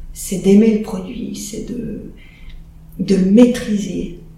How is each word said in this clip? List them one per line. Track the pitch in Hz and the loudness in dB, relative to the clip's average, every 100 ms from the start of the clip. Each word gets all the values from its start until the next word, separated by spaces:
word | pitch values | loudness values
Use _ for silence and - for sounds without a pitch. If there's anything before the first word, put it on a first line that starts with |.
| - | -16
C'est | - - 180 | -12 -8 -2
d'aimer | 190 202 220 214 | 6 6 6 2
le | |
produit, | - 185 - - - - | -2 -8 -10 -10 -10 -10
c'est | - - | -12 -10
de, | - - - - - - - - - - - - - - | -10 -10 -10 -12 -14 -18 -20 -20 -20 -18 -20 -20 -14 -6
de | 175 | -2
le | 185 190 | 0 4
maîtriser | 214 240 - 208 208 180 175 - - - | 6 6 4 -4 -4 -4 -8 -8 -12 -20